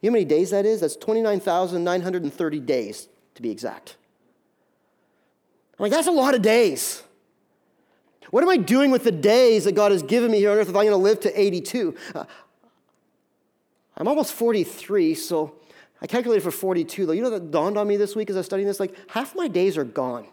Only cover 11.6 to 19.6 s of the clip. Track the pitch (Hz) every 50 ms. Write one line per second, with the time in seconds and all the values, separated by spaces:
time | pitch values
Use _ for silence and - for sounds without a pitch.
11.6 | - - - 254 220 165 - - - - 185 - - - - - - _ _ _
12.6 | _ _ _ _ _ _ _ _ _ _ _ _ _ _ _ _ _ _ _ _
13.6 | _ _ _ _ _ _ _ - 160 214 285 302 294 - - - 226 233 226 208
14.6 | 170 - - - - - 196 208 175 160 160 156 - - 175 160 156 151 - _
15.6 | _ _ - - - _ _ _ - - - 240 247 240 233 202 156 175 156 -
16.6 | - 190 185 175 165 160 - - 196 160 160 185 233 254 220 202 175 156 147 165
17.6 | 151 185 208 208 208 208 208 208 208 202 202 214 214 - 196 190 175 - 208 190
18.6 | 202 202 196 - 202 185 - - - - - 226 269 269 - 381 349 294 180 180